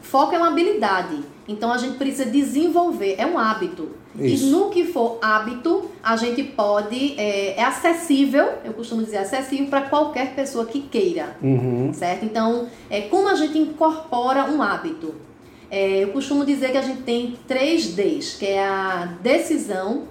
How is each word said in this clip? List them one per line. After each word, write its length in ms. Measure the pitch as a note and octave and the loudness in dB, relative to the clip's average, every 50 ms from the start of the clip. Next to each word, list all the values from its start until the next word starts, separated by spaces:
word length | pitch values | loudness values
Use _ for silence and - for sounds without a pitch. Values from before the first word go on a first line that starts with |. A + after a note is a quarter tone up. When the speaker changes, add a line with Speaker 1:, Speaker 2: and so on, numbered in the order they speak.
| - | -12
Speaker 1:
Foco 320 | - - C4 D4 D#4 F4+ | 2 2 2 4 4 2
é 40 | E4+ | 2
uma 100 | E4+ E4 | 2 2
habilidade. 680 | D4+ D#4+ E4+ G4+ G#4 - A3+ G3+ F#3+ F#3 F3+ F3 - C#4+ C#4+ - - - - | 2 2 2 2 2 0 2 0 0 0 -2 -4 -6 -8 -8 -10 -14 -18 -10
Então, 260 | - G#3 G#3 A#3 A#3 A#3+ | -10 -8 -4 -2 -2 -2
a 60 | B3 | -2
gente 180 | A3+ C4+ - | -2 -4 -4
precisa 300 | - C#4 C#4 - - C4 A3+ | -2 -2 -2 -2 -2 -4 2
desenvolver. 840 | A#3+ C#4+ C#4+ A3+ A3 C#4+ D#4+ F4 D#4 F4 F4 F4 - - G3+ G3 F#3+ F#3+ | 2 2 2 2 2 2 2 4 4 4 2 2 0 0 -2 -2 0 0
É 80 | A3+ | 0
um 120 | D#4+ F4 D4+ | 0 0 2
hábito. 520 | A3+ A3 G#3+ - F#3 E3 - - D#3+ - - - - - - - | 2 2 0 0 -2 -4 -4 -6 -10 -10 -12 -16 -18 -16 -10 -2
Speaker 2:
Isso. 280 | C#3 C3 - - C4+ | 0 2 2 4 4
Speaker 1:
E 40 | C4+ | 4
no 180 | C#4+ F4+ G4+ G#4 | 4 4 4 2
que 140 | - F4 E4+ | 2 0 0
for 340 | - - C4+ A#3 A#3 A3+ - G#3+ | 2 0 0 0 0 0 0 2
hábito, 640 | G#3+ G#3+ G#3+ G#3+ A3+ B3 B3 - E4 F4 G4 - - - - - | 2 2 2 2 -2 -6 -4 0 0 0 0 0 -6 -12 -6 0
a 140 | A3 A3+ | 0 0
gente 260 | A3 A#3 A#3+ A#3+ C4 C4+ | 2 0 0 -2 -2 -4
pode, 720 | - - - G#3 G#3 G#3 G#3 G#3 G#3 A3+ B3+ C#4 C#4+ C#4 | -4 -2 0 2 2 2 2 0 -2 -4 -2 -2 -2 -2
é, 380 | - G#3 G#3 G3+ G3 G3 G3 F#3+ | -2 -2 -2 0 0 -2 -2 0
é 60 | - A3+ | 0 0
acessível, 880 | C4+ C4+ - - E4+ E4 E4 - - C#4+ C4+ C#4 A#3+ A#3 C#4+ E4+ G#4 - - - | 0 0 2 2 2 2 2 2 2 4 4 4 4 4 4 4 2 0 -6 -10
eu 80 | A#3 A3 | -10 -10
costumo 300 | A3 A#3 - A#3 A3+ A3 | -10 -8 -6 -4 -4 -4
dizer 160 | G#3+ G#3 G3 | -2 -2 -4
acessível 500 | G3 G3 - C4+ C4+ - C#4+ C4+ C#4 C#4 | -4 -2 -4 -4 -4 -2 -2 -2 -2 0
pra 140 | C#4+ C#4 C#4 | 0 0 0
qualquer 520 | - - D4 D4+ D4 - B3 C4+ C#4 - | 2 2 2 2 2 0 -4 -4 -4 -4
pessoa 320 | - C4+ C4+ - A#3 A3+ | -4 -6 -4 -2 -4 -4
que 140 | A3+ - C#4 | -4 -4 -8
queira. 560 | C#4 - - A3+ G3 F3 E3+ E3 D3 D3 - - | -8 -2 0 0 0 2 0 -2 -6 -8 -8 -4
Speaker 2:
Uhum. 520 | - C3+ C3 B2+ B2+ B2+ A#2+ A#2+ C3 C#3+ - | 0 2 2 2 2 0 0 0 0 -2 -2
Speaker 1:
Certo? 300 | - F3 F3 F3+ - A3 | -2 -2 -2 -2 -2 -4
Então, 420 | G#3+ G#3+ A3+ A3 A3+ A#3 A#3+ A#3+ - - - - - | -4 -2 0 0 2 0 0 -2 -6 -10 -18 -12 -6
é 120 | G#3+ G#3 G3+ | -6 -6 -2
como 260 | - - F#4+ G4 G4+ | 0 2 2 4 4
a 80 | F#4 | 4
gente 200 | C#4+ D4+ D4 D4+ D#4 | 2 2 2 2 0
incorpora 840 | D#4 - - - D#4+ D#4+ D#4+ - - - - A#3+ A#3+ B3+ C4 C#4 C4+ C#4 | 0 0 2 2 2 2 2 0 -6 -4 -2 0 0 2 2 2 2 0
um 100 | D4+ D4 | 0 0
hábito. 540 | A#3 G3+ F#3+ E3+ - E3 D#3+ D#3 E3 D#3 D3 - - - - - - - - - - - | 0 0 -2 -2 -4 -6 -8 -6 -10 -12 -12 -12 -18 -20 -20 -20 -20 -20 -20 -20 -16 -8
É, 320 | - G3 G3 F#3+ G3 G3 G3 | -2 0 0 2 2 2 2
eu 60 | G#3 | 0
costumo 360 | G3 C#4 - - D4 C#4+ C#4+ | 0 -4 -2 0 0 0 2
dizer 280 | C#4 C#4+ - C4 B3+ - | 2 0 0 0 0 0
que 60 | C4+ | 0
a 40 | A#3+ | 0
gente 200 | B3+ C4 - - | 0 -4 -6 -4
tem 360 | - A#3 A#3+ A#3+ A#3 - - - | -2 -2 -2 -2 -4 -8 -10 -6
três 420 | - C4 C4 C4+ D4+ E4+ D#4+ - - F3 | -4 0 0 2 2 2 2 0 0 -2
Ds, 400 | F#3 G3+ - D4+ C#4+ - - - - | 0 0 0 0 -2 -4 -8 -8 -4
que 60 | G3+ | -2
é 180 | G3 G3 G3 G3 | 0 0 2 2
a 420 | G3 G3 G3 F#3+ F#3+ F#3 F3+ F3 F3+ F3 F3+ F3+ | 0 0 0 0 -2 -2 -2 -4 -6 -8 -4 2
decisão, 840 | A#3+ C#4+ E4+ E4+ - D#4+ - G#3 G3+ G3 F#3 F#3+ G3+ A#3+ D#4 - - | 4 4 4 4 0 0 -2 -2 -2 -4 -4 -2 -2 -4 -4 -6 -8